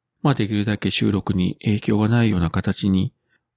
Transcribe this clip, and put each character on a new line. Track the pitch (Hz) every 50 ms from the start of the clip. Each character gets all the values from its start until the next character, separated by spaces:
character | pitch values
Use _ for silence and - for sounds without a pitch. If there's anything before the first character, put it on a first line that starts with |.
| _ _ _ _
ま | - 151
あ、 | 135
で | - 110 101
き | 110
る | 104 101
だ | 110 107 -
け | - 98
収 | - - 113 107
録 | 101 95 - - 92
に | 92 90 92 - - -
影 | 113 104 107
響 | - - 110 104
が | 107 107
な | 117 120 117
い | 110
よ | 101 90
う |
な | 85 82
形 | - 95 - 101 95 - - 101
に | 95 92 95 - - _ _ _ _ _ _ _ _